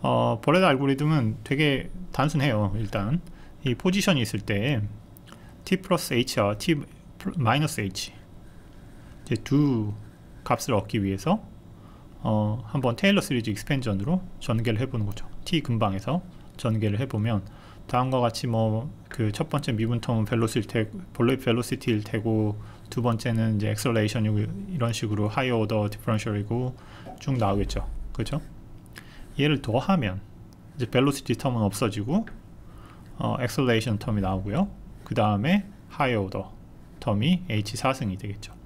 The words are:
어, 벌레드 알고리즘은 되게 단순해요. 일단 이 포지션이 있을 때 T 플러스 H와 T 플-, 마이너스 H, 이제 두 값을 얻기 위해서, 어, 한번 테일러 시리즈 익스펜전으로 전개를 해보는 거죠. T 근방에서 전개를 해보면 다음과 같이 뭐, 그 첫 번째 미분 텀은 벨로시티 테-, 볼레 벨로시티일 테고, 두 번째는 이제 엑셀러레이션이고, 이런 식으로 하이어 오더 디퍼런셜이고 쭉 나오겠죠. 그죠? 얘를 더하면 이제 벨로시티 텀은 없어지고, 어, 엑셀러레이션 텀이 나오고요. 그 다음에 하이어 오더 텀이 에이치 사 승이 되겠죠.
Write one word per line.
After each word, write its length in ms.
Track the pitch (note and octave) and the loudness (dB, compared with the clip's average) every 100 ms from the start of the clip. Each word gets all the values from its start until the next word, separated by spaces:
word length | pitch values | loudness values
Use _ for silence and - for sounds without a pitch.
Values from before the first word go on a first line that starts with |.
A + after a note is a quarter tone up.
어, 380 | C3+ B2 A#2+ A#2 | 2 2 2 2
벌레드 220 | - E3+ | 4 6
알고리즘은 720 | F#3 C3 C#3 C3+ D3 D#3 A2+ G#2+ | 6 4 4 2 4 4 2 -2
되게 460 | - C#3 D3+ C3+ - - - | -2 2 4 2 -2 -8 -8
단순해요. 600 | - C#3 D3+ C#3 G#2+ G#2 G2+ | 0 2 4 2 4 2 0
일단 440 | G#2+ G#2+ G2+ E3 - - - - | -2 -2 0 -2 -4 -16 -16 -6
이 100 | C3+ | -2
포지션이 460 | A#2 F#3 F#3+ G3 D3+ | 0 2 2 2 2
있을 200 | A2+ A2 | 2 -4
때 420 | - G2+ A#2 C3 G#2 - - - - - - - | -2 0 2 0 -2 -8 -18 -20 -20 -20 -20 -18
T 120 | - F#3 | -2 -2
플러스 360 | - F3 - | 2 0 2
H와 420 | B2 C3 - G2+ G#2+ | 0 2 2 2 2
T 200 | - D#3 - - - - | 0 0 -2 -16 -20 -10
플-, 140 | G3 - | -6 0
마이너스 440 | A#2 C3+ D3+ - | 4 4 2 0
H, 320 | G2 - - - - - - - - - - - - - | -4 -4 -10 -12 -18 -18 -18 -18 -20 -20 -20 -20 -18 -18
이제 100 | - A2+ | -4 -4
두 560 | - C#3 D3 A#2+ G#2 G#2 - - - - | 0 2 4 2 0 -6 -12 -18 -20 -14
값을 300 | - A#2+ - | -4 -2 2
얻기 300 | B2+ - A#2 | 0 2 0
위해서, 380 | G2 G2 D#3 A3 - - - - - - - - | 0 0 0 0 -2 -18 -20 -20 -20 -20 -20 -6
어, 400 | - G#2+ G#2+ A2 - | 0 2 2 -2 -2
한번 300 | D3 B2 A#2 | 0 0 4
테일러 240 | G3 G3+ | 4 4
시리즈 300 | G3 B2+ A2+ | 4 0 0
익스펜전으로 720 | G2 - C#3 A#2+ G2 G#2+ F#3 - - | -4 0 0 2 0 2 0 -2 -10
전개를 400 | - A2+ A2+ G#2+ | -2 0 2 0
해보는 260 | C3 A#2+ G2+ | 0 -2 -2
거죠. 220 | - - - | -4 -8 -8
T 160 | - E3+ | 0 0
근방에서 640 | C#3 A2+ G#2+ F#2+ - D#3+ - - - - | 2 2 2 0 -2 -2 -4 -18 -18 -4
전개를 420 | A#2+ A2 G#2 G2+ | 0 2 2 0
해보면 440 | C3+ A2 A2 G#2+ - - - - - | 0 0 2 0 -2 -16 -18 -18 -2
다음과 340 | B2 C3 C3 | 0 2 4
같이 260 | A#2+ - B2+ | 2 2 0
뭐, 440 | A2+ A2 A2 C3+ - - | 2 2 2 -4 -10 -14
그 240 | - A2 | -2 0
첫 160 | G#2 D#3+ | 0 -2
번째 240 | D3 C#3 | -2 0
미분 280 | A2 A2+ A#2+ | 0 0 0
텀은 260 | - A2+ G#2 | 0 0 2
벨로시티 420 | A#2 A2+ B2+ G2 | 2 2 0 0
테-, 220 | A#2+ G#2+ - - | 0 -2 -4 -12
볼레 240 | - A#2+ C3 | 2 4 4
벨로시티일 680 | B2+ A#2 A#2 C3 - A2 | 2 2 2 -2 2 0
테고, 560 | G#2 A2+ A2+ A2 G#2+ G#2 - - - | 0 -2 2 2 2 -2 -10 -16 -8
두 140 | - | -2
번째는 540 | A#2+ A2+ B2 A2+ A2+ G#2+ | 0 2 0 2 2 2
이제 140 | G#2+ | 2
엑셀러레이션이고, 680 | G#2 C3 A2+ G#2+ A2+ G#2+ G#2 - F#3+ - | 0 2 2 2 2 2 2 0 -4 -6
이런 200 | F3 A#2 | -2 0
식으로 360 | A2 A2+ G#2 G#2 | 0 -2 0 0
하이어 300 | G#2+ B2+ A#2 | 0 2 2
오더 320 | G#2+ A2 G#2 | 2 2 0
디퍼런셜이고 840 | G#2+ - A2 A#2 G#2 G#2 A#2 B2+ B2 - - - - | -2 -2 0 0 -2 0 -2 -2 -6 -16 -16 -16 -10
쭉 160 | - C3 | -2 0
나오겠죠. 520 | G2+ G2+ G2 - - - - | 2 2 0 -2 -4 -6 -6
그죠? 280 | - A2+ D3 - - - - - - - - - - | -6 -4 -4 -6 -16 -16 -18 -18 -18 -18 -18 -12 0
얘를 240 | C#3+ C#3 | 2 2
더하면 580 | B2 A2+ - F#3+ A2 F#2+ - - - - - - | 2 0 4 2 2 -2 -8 -18 -20 -20 -18 -6
이제 100 | A#2+ | 2
벨로시티 440 | - C#3 C3+ - | 4 4 2 0
텀은 280 | A#2+ C#3 A#2+ | 0 2 2
없어지고, 640 | G2+ G2+ A#2 G#2 G#2 F3+ A3+ - - - - - - - - - | 2 2 0 0 0 0 0 -10 -16 -18 -18 -18 -18 -18 -18 -4
어, 180 | A#2 A2 | -2 0
엑셀러레이션 580 | B2 - C3 A2+ G#2+ G#2 | -2 2 4 4 2 -2
텀이 220 | - G#2 | 0 0
나오고요. 480 | F#2+ F#2+ G2 A#2 G3+ - - - | 2 0 0 0 0 -2 -16 -16
그 100 | - | -4
다음에 520 | A2+ A2 G2+ B2 G3+ - - - | 2 4 4 4 2 0 -14 -18
하이어 340 | - C3+ A#2 | -2 0 2
오더 300 | F#2+ G#2 F#2+ - - - - - | 0 -4 -8 -12 -18 -20 -20 -6
텀이 500 | - G#2 C3 F3+ - | -2 2 4 2 2
에이치 260 | A2 G#2+ - | -2 -2 -2
사 160 | C3 | -2
승이 240 | C3+ A2+ F#2 | 0 -4 -4
되겠죠. 380 | G#2 G2+ - - | -8 -10 -12 -16